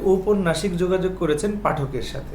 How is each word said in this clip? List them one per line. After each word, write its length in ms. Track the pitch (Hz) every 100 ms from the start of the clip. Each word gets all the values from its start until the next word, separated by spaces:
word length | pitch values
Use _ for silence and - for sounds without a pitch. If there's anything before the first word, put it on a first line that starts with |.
ঔপন্যাসিক 720 | 190 190 214 202 175 160 202 170
যোগাযোগ 360 | 180 185 185 -
করেছেন 320 | 165 151 208 208
পাঠকের 400 | - 147 135 127
সাথে, 320 | - 135 -